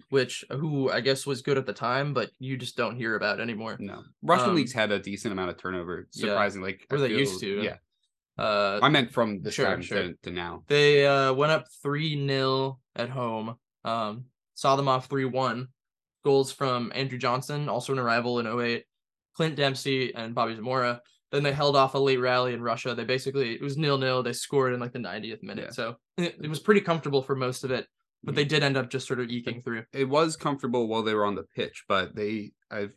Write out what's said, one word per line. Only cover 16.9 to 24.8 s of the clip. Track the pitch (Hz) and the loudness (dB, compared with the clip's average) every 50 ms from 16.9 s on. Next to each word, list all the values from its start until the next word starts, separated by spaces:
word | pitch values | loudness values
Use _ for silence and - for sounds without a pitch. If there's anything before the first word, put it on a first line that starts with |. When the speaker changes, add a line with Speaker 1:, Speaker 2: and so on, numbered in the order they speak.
| - | -2
Speaker 1:
Andrew | - 135 135 127 123 | -2 -2 -2 -2 -2
Johnson, | 127 123 123 131 131 - 147 147 147 135 | 0 0 0 0 -2 -4 -4 -4 -2 -2
also | 104 123 - - 135 | -2 -2 -2 -2 -2
an | 131 | 0
arrival | 123 117 117 120 120 120 123 120 | 2 2 2 2 2 2 0 0
in | 113 110 | 0 0
oh | 117 123 | -2 0
eight, | 120 117 117 - - _ _ _ _ _ _ _ _ _ _ | 0 0 0 -2 -4 _ _ _ _ _ _ _ _ _ _
Clint | - 165 160 147 | -2 -2 0 2
Dempsey, | 143 143 135 135 131 - 139 135 131 127 117 - | 2 2 2 2 0 -2 0 0 0 0 -2 -4
and | 117 113 113 117 | -6 -8 -4 -2
Bobby | 123 117 113 117 | 0 0 0 -2
Zamora. | 110 104 127 131 131 123 123 120 120 - _ _ _ _ _ | -4 -4 -2 0 0 0 0 -2 -4 -8 _ _ _ _ _
Then | - 147 143 | -2 0 0
they | 143 135 | 0 2
held | 147 147 143 139 139 | 2 4 4 6 6
off | 135 135 - | 6 4 4
a | 135 | 2
late | 139 135 131 123 | 4 4 4 4
rally | 123 127 127 127 127 127 120 | 2 2 2 2 2 2 0
in | 117 | -2
Russia. | 117 117 117 117 - 131 117 | -2 -2 -2 -2 -4 -4 -4
They | 117 113 | -4 -2
basically, | 117 127 131 - 135 127 139 131 113 117 | -2 -2 -2 -2 -2 -2 0 0 0 -2
it | - | -4
was | 143 143 135 151 | -6 -4 -2 0
nil | 160 143 139 135 | 2 2 2 2
nil. | 131 131 127 127 120 | 2 2 2 0 0
They | 117 113 | -2 -4
scored | - - - 147 139 131 127 123 | -4 -4 0 2 2 4 2 2
in, | 123 | -2